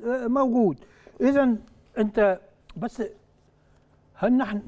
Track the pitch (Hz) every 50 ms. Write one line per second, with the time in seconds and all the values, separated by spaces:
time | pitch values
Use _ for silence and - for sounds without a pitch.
0 | 220 233 247 262 240 233 247 269 269 254 226 254 226 185 139 - - - - -
1 | - - - - 220 262 277 285 269 254 226 214 - - - _ _ _ _ 240
2 | 214 214 208 226 208 196 180 - - - _ _ _ - - 160 196 233 - -
3 | 220 - - - _ _ _ _ _ _ _ _ _ _ _ _ _ _ _ _
4 | _ _ _ - - 220 247 254 262 202 214 208 -